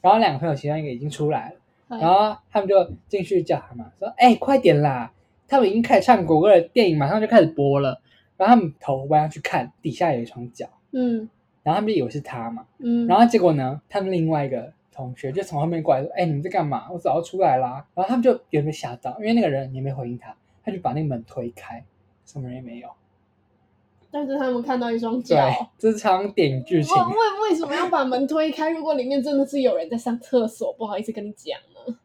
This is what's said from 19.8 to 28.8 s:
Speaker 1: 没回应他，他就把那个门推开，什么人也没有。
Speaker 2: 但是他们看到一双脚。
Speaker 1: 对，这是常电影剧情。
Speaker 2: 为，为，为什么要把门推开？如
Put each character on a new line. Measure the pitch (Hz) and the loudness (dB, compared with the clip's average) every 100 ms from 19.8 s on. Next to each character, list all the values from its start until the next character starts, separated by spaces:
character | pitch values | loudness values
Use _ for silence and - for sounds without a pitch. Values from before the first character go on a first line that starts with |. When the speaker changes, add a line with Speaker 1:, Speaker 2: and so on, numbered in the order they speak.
Speaker 1:
没 | 139 | -8
回 | 135 120 | -6 -8
应 | 120 | -10
他， | - - _ _ | -14 -20 _ _
他 | - | -10
就 | 190 | -6
把 | 139 | -4
那 | 143 | -2
个 | 151 | -4
门 | 120 | -6
推 | 117 - 120 - | -8 -10 -10 -12
开， | - 120 - _ _ _ | -18 -18 -18 _ _ _
什 | _ 143 | _ -14
么 | 127 | -12
人 | 127 | -12
也 | |
没 | 123 117 | -14 -16
有。 | 120 - _ _ _ _ _ _ _ _ _ _ _ | -18 -20 _ _ _ _ _ _ _ _ _ _ _
Speaker 2:
但 | 294 277 | -8 -4
是 | 269 | -2
他 | 262 | -2
们 | 240 | -2
看 | 277 247 | -2 -4
到 | 240 | -2
一 | 233 | -4
双 | 226 247 | -2 -4
脚。 | - 156 | 2 4
Speaker 1:
对， | 131 127 123 _ | 4 0 -6 _
这 | 220 | -2
是 | 214 | 0
常 | 214 185 202 | 0 0 0
电 | 202 151 | 0 2
影 | 131 | 0
剧 | 123 175 | 0 0
情。 | 147 381 | 4 2
Speaker 2:
为， | |
为， | 359 415 440 403 427 | 2 2 0 0 0
为 | 330 | 0
什 | 302 | 0
么 | 330 | -2
要 | 359 | 0
把 | 330 262 | 0 0
门 | 254 277 | 0 0
推 | 311 311 | 0 0
开？ | 302 311 | -2 -4
如 | 320 | -2